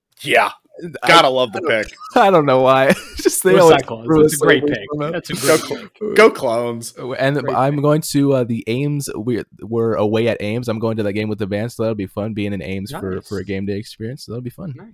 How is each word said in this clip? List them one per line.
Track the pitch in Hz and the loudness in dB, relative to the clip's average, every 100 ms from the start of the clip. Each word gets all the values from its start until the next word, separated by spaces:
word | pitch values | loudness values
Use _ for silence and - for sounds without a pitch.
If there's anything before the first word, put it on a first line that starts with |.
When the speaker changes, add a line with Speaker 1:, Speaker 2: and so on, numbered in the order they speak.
| _ _ | _ _
Speaker 1:
Yeah. | - 120 - - _ - - - | 0 2 2 -4 _ -16 -14 -4
Speaker 2:
I | - | 4
Speaker 1:
Gotta | 170 147 | 6 6
love | 131 123 | 2 -2
the | 185 160 | -2 -2
Speaker 2:
I | |
don't | 113 | -2
Speaker 1:
pick. | 104 - | -2 -10
Speaker 2:
<laughs> | - 254 | -2 2
I | 202 | 4
don't | 180 | 4
know | 143 131 | 4 4
why. | 131 131 139 185 - | 6 4 4 2 -4
<laughs> | - | -4
Just | - - | -2 0
they | 185 | 4
Speaker 3:
Go | 190 | 6
Speaker 2:
always | 165 143 | 8 6
Speaker 3:
Cyclones. | 131 113 | 2 -6
Speaker 2:
screw | 117 156 | 0 4
Speaker 3:
That's | 156 | 4
a | - | 4
Speaker 2:
us | |
Speaker 3:
great | 151 147 | 2 2
Speaker 2:
over | 147 | 0
Speaker 3:
pick. | 117 - | -4 -6
Speaker 2:
somehow. | 151 147 | -6 -6
Speaker 3:
That's | 175 - | -6 -8
a | |
Speaker 1:
Go | 135 | -2
Speaker 3:
great | 139 156 | 2 2
Speaker 1:
Cl-, | - 127 104 - 107 | 0 -10 -12 -12 -2
Speaker 3:
pick. | - | 4
Speaker 1:
go | 220 | 4
Clones. | - 131 113 120 117 117 - | 4 -2 -2 -2 -6 -12 -12
Speaker 2:
And | 131 127 135 143 | -10 -2 0 0
Speaker 3:
Great | 113 117 | -2 0
Speaker 2:
I'm | 135 | 0
Speaker 3:
pick. | 147 | 0
Speaker 2:
going | 147 151 | 2 0
to, | - 143 139 | 0 0 2
uh, | 135 | 2
the | 117 117 - | 0 -4 -4
Ames. | 120 147 147 131 | -4 -2 -4 -6
We're, | 67 113 107 - - | -6 -4 -4 -6 -14
we're | 104 117 113 | -6 -2 0
away | 101 107 113 117 | 0 0 0 0
at | 104 | -2
Ames. | 104 117 120 | -4 -6 -4
I'm | 110 | -4
going | 113 110 | -4 -2
to | |
that | 104 | -4
game | 101 107 | -4 -4
with | 107 | -6
the | 98 | -4
band, | 101 117 | -4 -6
so | - | -4
that'll | 110 | -4
be | 107 95 | -4 -6
fun | - 107 | -8 -8
being | 107 101 | -6 -6
in | 98 | -6
Ames | - 95 98 | -8 -8 -10
for, | 160 95 | -8 -8
Speaker 3:
Nice. | 92 - | -8 -8
Speaker 2:
for | 98 | -10
a | |
game | 98 98 | -6 -6
day | 98 98 | -6 -8
experience. | 113 - 110 143 - | -10 -14 -12 -12 -12
So | |
that'll | 117 | -12
be | 123 | -12
fun. | - 180 131 | -12 -14 -14
Speaker 3:
Nice. | 220 | -16